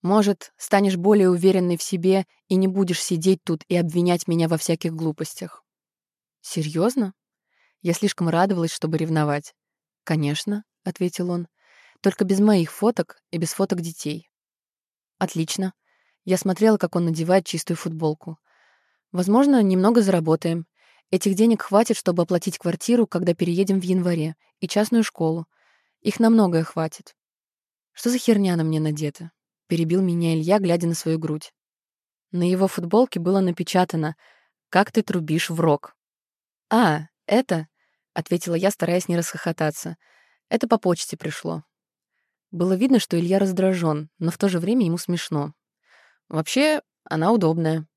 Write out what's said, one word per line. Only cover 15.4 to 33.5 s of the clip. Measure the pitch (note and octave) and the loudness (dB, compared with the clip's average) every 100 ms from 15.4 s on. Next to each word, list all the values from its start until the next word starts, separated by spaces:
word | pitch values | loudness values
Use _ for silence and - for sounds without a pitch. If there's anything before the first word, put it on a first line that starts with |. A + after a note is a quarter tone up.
| D#3+ - F#3+ _ _ _ _ _ | -6 -4 -6 _ _ _ _ _
Я | - F#3 | -4 -2
смотрела, | F#3+ F3+ A3 G#3+ | 0 2 2 2
как | E3+ F3 | 0 0
он | E3+ | -2
надевает | D#3+ D#3+ F#3+ E3+ | -2 2 2 2
чистую | E3+ - E3+ | -8 -6 -6
футболку. | F3 D#3+ D#3+ D#3 - D#3+ _ _ _ _ _ _ _ | -6 -4 -4 -4 -12 -18 _ _ _ _ _ _ _
«Возможно, | F3+ F3+ A3 C#4+ C4+ | -4 2 4 6 4
немного | G3 F#3 G3 A#3 | 4 4 4 4
заработаем. | G3 F3+ D#3+ D#3+ E3 E3+ E3 _ _ _ _ | 4 2 2 0 0 -6 -8 _ _ _ _
Этих | F#3 G3+ G3 | 0 0 2
денег | A#3 A3 | 4 2
хватит, | - G3+ A3+ A3+ | 2 2 2 0
чтобы | - F3 | 0 0
оплатить | E3+ F3 F#3 - | 0 0 -2 -6
квартиру, | F3 E3 - A#3+ A3 | -6 -4 0 2 2
когда | F3 F3 E3+ | 0 -2 0
переедем | E3+ E3+ G3 G3 | 0 0 0 0
в | |
январе, | F3+ F#3 F3+ E3+ D#3 D#3+ _ _ | 0 0 0 -2 -4 -8 _ _
и | F3+ | -4
частную | - G#3+ A#3 | -2 2 2
школу. | A3 - D#3+ E3 D#3+ _ _ _ _ _ | 0 -2 -2 -2 -8 _ _ _ _ _
Их | G#3+ - | -6 2
на | A3+ | 4
многое | A3+ F#3+ E3 | 4 4 2
хватит». | D#3+ - D#3+ - - _ _ _ _ _ _ _ _ | -2 -6 -6 -8 -20 _ _ _ _ _ _ _ _
«Что | - A#3+ | -6 -4
за | B3 | -2
херня | - G#3 G3 F3 | 2 2 2 0
на | |
мне | D#3+ D#3 | 0 0
надета?» | D#3 D3+ D3+ - E3 _ _ _ _ | -2 -4 -6 -8 -20 _ _ _ _
перебил | E3 E3 F3 | -2 0 0
меня | F#3+ E3+ E3+ | 0 0 0
Илья, | D#3+ D#3+ G3+ | 0 2 0
глядя | F#3 E3+ E3+ | 2 0 0
на | E3 | -2
свою | D#3+ D#3+ | -2 -2
грудь. | D#3 D3+ - _ _ _ _ _ _ _ _ | -2 -6 -10 _ _ _ _ _ _ _ _
На | F3 | -2
его | F3 F#3 F#3+ | 0 2 0
футболке | - E3+ G#3+ B3+ F#3 | -2 0 2 2 0
было | E3+ G3 | 0 2
напечатано: | F#3 | 0